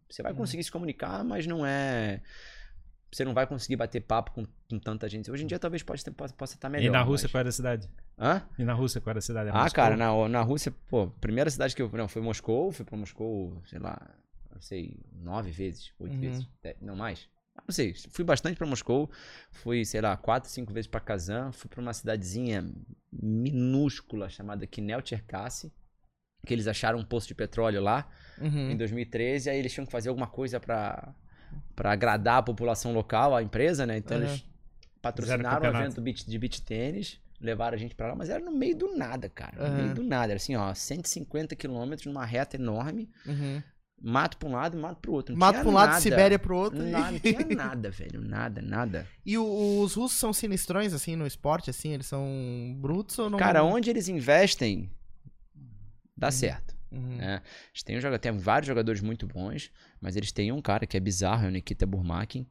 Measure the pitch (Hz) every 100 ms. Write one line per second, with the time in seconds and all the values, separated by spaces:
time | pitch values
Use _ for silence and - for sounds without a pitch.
0 | _ - - 139 202 165 165 196 170 -
1 | - 95 104 104 160 170 139 139 135 123
2 | 107 101 - - - - - - - -
3 | _ - 131 120 131 139 - 123 113 123
4 | - 110 117 - 107 - - 110 - 110
5 | 107 110 110 139 151 175 175 170 - 143
6 | - 147 143 - 131 - 135 143 139 127
7 | 123 139 147 131 127 117 127 117 95 -
8 | - - 117 185 - - 120 120 127 120
9 | 110 110 - 113 107 107 131 - 120 110
10 | 113 110 110 120 117 147 - - - 120
11 | 92 - 107 113 151 131 135 - 120 107
12 | 107 117 113 107 - 117 185 170 113 107
13 | 101 - 110 104 90 87 90 - 92 80
14 | - - _ - - - - 95 85 -
15 | - 90 85 98 101 80 92 82 - -
16 | 90 135 131 127 127 - - - 101 95
17 | 113 - - _ _ - - 180 117 -
18 | - - 170 143 165 175 160 127 - 123
19 | 147 - - - - - - 120 107 107
20 | 107 95 - 123 - - 117 107 110 113
21 | - 104 85 110 135 123 - - 123 113
22 | 131 110 92 101 123 104 90 - - -
23 | _ - 107 110 127 135 123 135 147 -
24 | - 110 95 - 101 101 104 - 104 117
25 | 135 110 107 95 113 - 156 - - _
26 | _ _ _ _ - 117 107 104 113 117
27 | 110 120 - - 107 - 113 101 98 123
28 | 143 - - - 151 147 135 113 110 117
29 | 117 113 120 139 135 139 127 - 135 123
30 | 113 127 120 - 131 123 - 113 104 -
31 | - 135 - - - - - - 101 104
32 | 117 107 107 123 120 107 117 110 120 113
33 | 107 110 139 127 107 110 147 160 123 110
34 | 107 117 139 139 - - - - - _
35 | 120 117 110 123 120 139 123 117 139 123
36 | 120 120 - 113 120 - - 110 127 190
37 | - - - - 110 110 117 117 117 -
38 | 113 - 160 - 349 302 262 320 381 359
39 | - 131 110 - - - 147 143 135 131
40 | 247 131 113 101 - 127 98 92 - 151
41 | 165 - - 147 156 139 139 123 123 147
42 | 143 143 120 120 139 135 123 107 135 196
43 | 226 - - 143 143 139 147 _ _ _
44 | 127 123 156 - 156 123 127 165 156 170
45 | - 147 131 151 185 220 - 190 202 165
46 | 214 175 196 196 - 180 202 - 165 165
47 | 170 175 220 240 320 - 131 131 104 95
48 | - 113 110 104 117 104 107 104 120 82
49 | 90 - - 220 220 208 208 202 202 202
50 | 247 - 226 214 220 196 - 185 214 156
51 | - 165 147 - 143 160 165 127 156 147
52 | 135 139 139 135 123 123 120 135 135 175
53 | 208 - 214 202 180 165 156 220 240 233
54 | 180 175 127 151 196 - 120 101 92 -
55 | - - - - - - 131 104 101 -
56 | - - 131 131 110 67 - - - 127
57 | 127 123 92 98 - - - - - 110
58 | 139 120 120 104 92 120 143 120 113 107
59 | 107 113 98 - 92 131 - - - -
60 | 95 95 104 - 104 135 - 101 107 95
61 | 95 90 95 110 101 92 - - 98 95
62 | 87 82 110 127 127